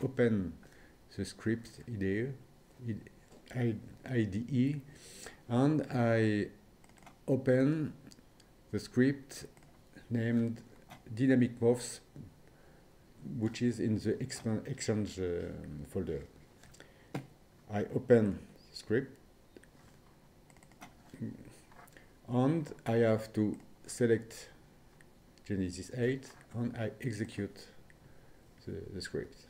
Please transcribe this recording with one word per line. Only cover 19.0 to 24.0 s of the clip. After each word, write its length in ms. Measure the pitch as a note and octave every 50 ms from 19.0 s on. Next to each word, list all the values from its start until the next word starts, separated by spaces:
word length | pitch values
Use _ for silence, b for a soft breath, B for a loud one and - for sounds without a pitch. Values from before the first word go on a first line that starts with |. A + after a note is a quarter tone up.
| C3+ - - - - - - - - - - - - - - - - - - - - - - - - - - - - - - - - - - - - - - - - - - - A2+ A2 - - - - - - - - B B B B B B B B B B - -
and 460 | B2+ B2 B2+ C#3 D#3+ E3+ D3+ - - - -
I 120 | - A#2 A#2
have 360 | A#2 A2+ A2 G#2+ - - -
to 240 | G#2+ G#2+ G#2 - - - - - - - -
select 600 | - -